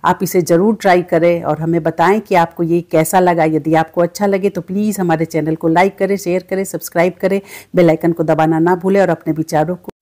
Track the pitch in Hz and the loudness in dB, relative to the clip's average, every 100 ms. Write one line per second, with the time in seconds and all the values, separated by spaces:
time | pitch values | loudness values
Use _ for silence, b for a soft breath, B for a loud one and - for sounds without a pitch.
0 | 180 180 196 190 165 170 202 220 196 180 | 0 -2 0 -2 2 2 2 2 2 2
1 | 175 170 170 170 147 151 160 170 160 160 | 2 0 2 0 -2 -4 -2 -2 -2 0
2 | 170 214 208 185 170 - 170 170 170 160 | 2 2 0 0 0 -2 -2 -2 0 0
3 | 160 190 180 170 160 156 147 160 160 - | 2 2 2 2 2 0 0 0 0 0
4 | 170 - 202 196 190 180 165 185 214 202 | -2 0 -2 0 -2 -4 -6 -4 -4 -2
5 | 180 160 165 156 151 160 165 165 196 196 | -2 0 0 -2 -4 -2 0 2 2 0
6 | 190 196 185 180 180 190 196 165 - 175 | -2 -2 -2 -4 -4 -6 -6 -8 -8 -2
7 | 180 180 185 196 196 B B 180 170 160 | -2 0 -2 -2 -6 B B 2 2 4
8 | 165 170 160 156 160 160 165 180 190 196 | 0 0 0 2 2 2 0 0 0 2
9 | 180 160 - 156 160 160 156 180 - - | 2 0 -4 -4 -2 -2 -2 -4 -10 -20